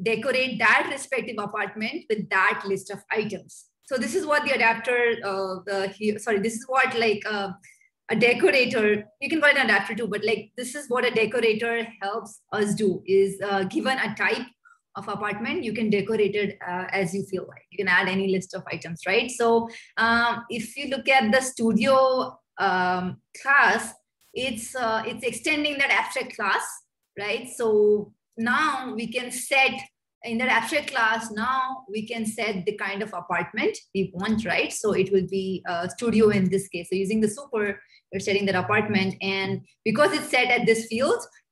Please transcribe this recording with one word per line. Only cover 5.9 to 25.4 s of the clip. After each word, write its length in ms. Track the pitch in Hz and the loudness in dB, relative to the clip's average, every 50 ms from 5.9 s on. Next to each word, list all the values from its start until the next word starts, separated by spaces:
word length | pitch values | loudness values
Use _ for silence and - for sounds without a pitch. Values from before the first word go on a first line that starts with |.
| 196 | -4
he-, 240 | - 214 214 208 - | -2 -2 -2 -2 -2
sorry, 220 | - 233 214 196 | -2 0 0 0
this 140 | 196 226 226 | 0 -2 -4
is 100 | - - | -6 -6
what, 320 | - 254 262 254 247 247 233 | 0 2 4 4 4 2 2
like, 240 | 233 226 202 208 - 214 | 2 2 2 0 -2 -4
uh, 200 | 214 202 196 190 185 - _ - _ _ _ _ _ _ _ - | -4 -4 -4 -6 -8 -10 _ -20 _ _ _ _ _ _ _ -4
a 80 | 226 | 0
decorator, 880 | 214 240 240 247 247 311 370 285 269 247 220 208 226 214 208 208 208 - - _ - | 2 4 4 4 4 4 4 6 6 4 2 2 2 2 2 2 0 -2 -10 _ -10
you 80 | 277 269 | -6 -2
can 120 | 330 311 | 0 4
call 100 | 285 285 | 4 4
it 60 | 285 | 4
an 100 | 277 254 | 4 4
adapter 280 | 220 208 202 196 - 226 | 4 2 2 2 -2 -4
too, 140 | 208 233 190 | -4 -4 -4
but, 160 | 202 202 208 | -4 -2 -2
like, 280 | 220 226 214 - - - | -2 -2 -2 -4 -10 -12
this 180 | - 247 - - | -12 -10 -10 -10
is 140 | 294 285 226 | -10 -6 -2
what 160 | 240 247 247 | -2 0 0
a 60 | 247 | 2
decorator 760 | 247 226 220 214 240 240 226 226 214 214 233 233 233 233 220 226 - - | 2 2 2 2 2 2 2 2 2 2 0 -2 -2 -2 -4 -6 -10 -8
helps 400 | 196 196 214 226 214 - - - _ - | -8 -6 -6 -6 -8 -10 -18 -20 _ -6
us 220 | - 214 208 202 175 | -2 0 0 0 0
do 280 | 185 214 196 170 - - | 2 2 0 0 0 0
is, 340 | - 190 196 196 196 190 - | 2 4 4 4 4 0 -4
uh, 220 | 190 202 196 196 190 | -4 -2 0 0 0
given 340 | 185 - 320 214 262 262 - | 0 -2 -2 0 0 0 0
a 160 | - - 214 | -2 -4 -4
type 320 | - 202 196 226 254 254 - _ _ _ - - _ _ _ - | -2 0 0 0 -2 -4 -10 _ _ _ -20 -20 _ _ _ -14
of 100 | 202 190 220 | -12 -8 -8
apartment, 560 | 202 196 208 208 196 208 226 269 302 370 262 | -6 -4 -4 -4 -4 -4 -4 -4 -4 -4 -4
you 80 | 220 | -4
can 180 | 208 247 220 214 | -2 -2 0 2
decorate 440 | 202 202 190 - 226 220 208 196 202 | 2 0 0 0 2 2 2 2 2
it, 240 | 208 202 202 196 - - | 0 -2 -2 -4 -6 -10
uh, 200 | 180 180 185 185 - | -8 -6 -6 -6 -4
as 240 | - 196 196 165 185 | -2 -2 -2 0 -2
you 100 | 196 - | -4 -6
feel 200 | - 190 180 170 | -4 -6 -8 -8
like. 160 | - - - _ _ | -8 -16 -20 _ _
You 80 | - - | -8 -4
can 100 | 196 185 | 0 2
add 200 | 180 185 196 185 | 4 4 4 2
any 200 | 190 190 196 190 | 0 0 2 2
list 260 | 185 190 - - - | 0 0 -2 -4 -10
of 80 | 185 - - | -12 -10 -8
items, 300 | 156 160 - 165 170 - - | -10 -10 -8 -10 -10 -8 -2
right? 240 | 180 214 233 254 254 | 0 2 2 0 0
So, 380 | - - 233 233 233 233 226 - - - - - - - | -2 0 2 4 4 2 2 -2 -10 -16 -18 -10 -4 0
um, 460 | 220 226 233 233 233 233 233 233 - - | 2 2 4 2 2 0 0 -2 -6 -8
if 260 | 233 233 - - - | -8 -8 -8 -8 -10
you 120 | 277 285 254 | -10 -6 -6
look 200 | 269 262 - 277 | -6 -4 0 4
at 220 | 262 262 226 208 | 4 4 4 4
the 100 | 254 262 | 2 2
studio, 960 | 254 254 - - 226 226 214 214 262 277 269 262 262 262 254 254 - - - - _ _ - - | 2 0 -4 0 0 2 2 4 4 6 6 6 6 4 4 2 -2 -4 -8 -16 _ _ -6 -2
um, 600 | 190 190 180 185 180 180 185 180 185 185 185 - _ _ - - | 0 0 2 2 2 2 0 0 -2 -4 -8 -10 _ _ -18 -8
class, 500 | - 269 277 277 240 196 202 226 233 - - _ _ _ _ _ _ _ - | 0 2 4 6 6 6 4 2 -2 -6 -12 _ _ _ _ _ _ _ -8
it's, 400 | 233 254 269 233 214 - - - | -6 -4 -4 -6 -6 -10 -8 -6
uh, 280 | 254 247 220 220 220 226 | -4 -2 0 0 -2 -2
it's 180 | 233 247 - 262 | -4 -8 -4 -6
extending 540 | 240 226 - | -6 -6 -4